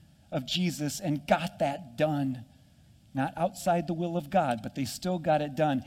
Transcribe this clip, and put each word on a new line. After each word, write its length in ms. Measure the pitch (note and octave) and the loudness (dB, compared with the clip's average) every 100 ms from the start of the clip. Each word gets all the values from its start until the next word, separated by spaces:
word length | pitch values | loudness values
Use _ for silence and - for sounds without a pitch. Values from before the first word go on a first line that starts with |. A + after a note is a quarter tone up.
| - - _ | -20 -20 _
of 160 | D#3 B2 | -6 -2
Jesus 520 | F3 F3+ C3 D3 - | 0 0 0 -4 -2
and 280 | C#3 D3 - | -2 -2 2
got 320 | F3 E3+ - | 2 2 -2
that 380 | D3+ D3 D3 A#2+ | -2 -2 -8 0
done. 480 | D#3 C#3+ C3+ B2 A2+ - - - - - - | 2 2 0 -2 -10 -20 -20 -20 -20 -20 -8
Not 200 | C3+ C#3 D#3 | -2 -2 0
outside 480 | F3+ - F#3+ E3+ E3 | -2 0 0 2 0
the 80 | |
will 240 | E3 F3 E3+ | -2 -2 -2
of 140 | C#3+ | 0
God, 300 | F#3+ C#3+ A#2 | 2 2 0
but 100 | G#2 | -4
they 120 | C#3 C3 | -4 -4
still 340 | - F3+ F3+ | -4 -4 0
got 220 | D#3+ D3+ | 2 2
it 140 | D3 C3+ | 2 2
done. 280 | D3+ C3+ | 2 2